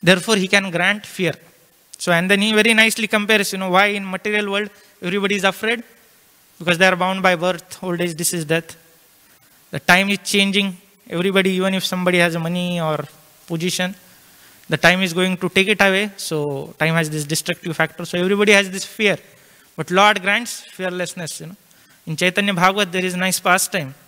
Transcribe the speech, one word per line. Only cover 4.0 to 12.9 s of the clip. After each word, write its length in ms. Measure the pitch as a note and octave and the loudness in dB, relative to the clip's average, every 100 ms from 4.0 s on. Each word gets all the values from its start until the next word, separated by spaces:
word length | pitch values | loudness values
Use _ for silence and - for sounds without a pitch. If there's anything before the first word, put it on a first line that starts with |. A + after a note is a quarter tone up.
| G3 | -6
material 420 | F#3 G#3+ G#3 G#3 | -6 -4 -2 -2
world 180 | G3 G#3 - _ _ | -4 -6 -10 _ _
everybody 360 | F3+ G3+ G3 G3+ | -4 -2 -2 0
is 80 | |
afraid? 380 | F#3+ F#3 A3 A#3 - _ _ _ _ _ _ _ | 0 -2 -4 -4 -8 _ _ _ _ _ _ _
Because 180 | E3 E3+ | -4 2
they 100 | F#3+ | 4
are 100 | F3+ | 4
bound 260 | F#3 F#3+ | -2 2
by 140 | F#3 F3 | 2 2
birth, 460 | F3+ F3 - - | 0 -4 -10 -12
old 180 | F#3 F3 | -6 -2
age, 140 | F3 | -4
disease, 300 | D#3+ E3+ F3 | -4 -4 -4
death. 320 | D3+ E3 E3 - _ _ _ _ _ _ _ _ _ | -2 -2 -2 -20 _ _ _ _ _ _ _ _ _
The 100 | - | -6
time 300 | - F3+ G3 | 2 2 4
is 80 | G3 | -2
changing. 580 | - G3+ G3 G3 G3 F3+ _ _ - | -2 0 0 0 -2 -6 _ _ -8
Everybody, 420 | E3+ F#3 F#3+ F#3+ | -4 0 2 2
even 220 | F#3 F#3+ | 0 0
if 120 | F#3+ - | -2 -4
somebody 320 | F#3 F3+ F3+ | -2 0 2
has 180 | F3 E3+ | 2 0
money 440 | E3 F3+ F3+ F3 | -4 -4 -2 -2
or 220 | D#3+ | -2